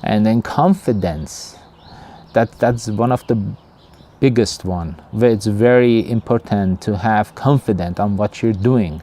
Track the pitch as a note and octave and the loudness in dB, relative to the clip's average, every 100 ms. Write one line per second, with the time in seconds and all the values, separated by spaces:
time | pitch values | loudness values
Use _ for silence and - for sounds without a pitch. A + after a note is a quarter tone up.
0 | - G#2+ G#2+ A2+ - - E3 F#3+ - G#2+ | 0 0 2 2 0 0 2 0 0 -2
1 | F2+ D#2 D2 - - - - _ - - | -2 -6 -10 -14 -18 -20 -20 _ -20 -20
2 | - - - A#2 A2+ - A#2+ A#2+ A#2+ G#2 | -20 -20 -6 -2 -2 0 -2 -2 -4 -2
3 | A#2+ B2 - A#2 G2+ G#2 _ _ - - | 0 0 0 -2 -2 -8 _ _ -20 -20
4 | - - C3+ A#2 G#2 - F#2+ F2+ E2+ E2 | -20 0 0 2 0 -2 -6 -6 -6 -10
5 | - A2 A#2+ A2 G#2+ G#2 A#2+ B2 B2 A2+ | -10 0 2 2 0 2 4 4 4 2
6 | G#2 A#2 - A#2 - G#2 F#2+ F2+ - G2+ | 2 -4 0 -2 0 -2 0 -2 -2 -2
7 | A2 G#2+ G#2+ - C3+ C#3+ - G2 F2 F2 | 0 0 -2 -2 0 0 0 -2 -2 -4
8 | G#2 G2 G#2 - A2+ G#2 G#2+ B2+ F#2 D#2 | -2 0 -4 -2 -2 0 0 2 0 -6